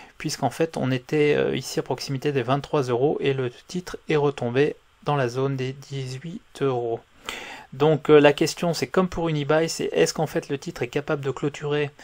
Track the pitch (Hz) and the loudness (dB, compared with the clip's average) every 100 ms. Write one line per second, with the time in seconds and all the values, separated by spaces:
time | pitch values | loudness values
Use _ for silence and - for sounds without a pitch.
0 | - _ 156 - 131 - 165 - 131 131 | -20 _ -8 -2 -4 0 -2 0 -2 -2
1 | - 151 147 135 135 139 - - - 131 | 0 2 4 4 2 -2 -4 -6 -4 -6
2 | - 135 147 139 120 143 - 151 127 120 | -4 -4 -2 -2 0 -2 0 -2 0 2
3 | 143 - 147 135 127 - - 180 180 - | 2 0 0 0 -4 -6 -10 -10 -10 -12
4 | - 156 143 135 120 123 151 - _ _ | -2 0 2 0 -2 2 2 0 _ _
5 | - 143 123 127 139 135 131 139 - 139 | -2 0 0 0 -2 -2 -6 -8 -12 -10
6 | 127 131 165 - - - 139 123 120 117 | -8 -10 -12 -14 -16 -4 -2 0 -2 -6
7 | - _ - - - - - 131 151 151 | -8 _ -14 -12 -12 -16 -16 2 4 4
8 | - 151 147 143 156 - 175 156 123 - | 8 10 10 6 0 0 -4 -2 0 0
9 | 185 - 165 151 143 156 165 - 151 - | 0 -2 -2 -2 2 2 2 -2 -2 2
10 | - - 156 170 - 143 - - 123 147 | 2 0 -4 -4 -4 -6 -6 -6 -4 -4
11 | 139 151 135 131 147 - 147 147 143 - | -4 -4 -4 -4 -6 -4 -4 -2 -2 -6